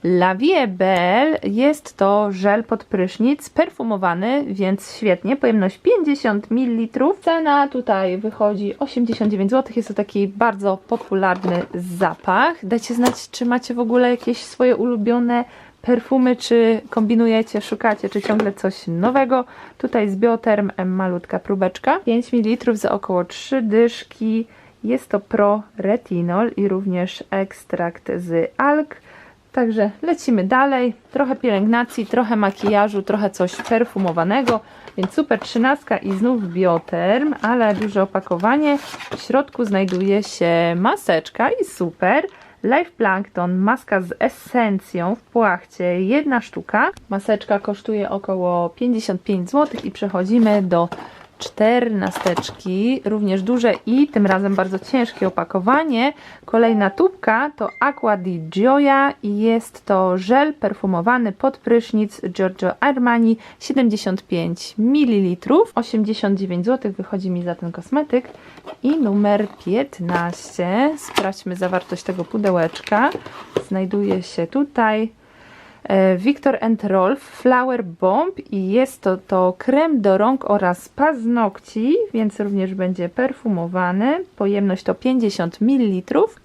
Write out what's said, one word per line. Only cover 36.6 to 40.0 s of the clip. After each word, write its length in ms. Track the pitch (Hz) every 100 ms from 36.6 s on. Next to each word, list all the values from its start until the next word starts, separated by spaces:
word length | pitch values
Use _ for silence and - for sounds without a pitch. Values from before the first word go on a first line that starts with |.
| 185 165 - 170 175 240 302 269
ale 320 | 214 247 220 196
duże 280 | 214 196
opakowanie. 760 | 196 190 - 170 208 285 302 285
W 440 | - - - -
środku 440 | - 269 277 - 226
znajduje 580 | 196 190 180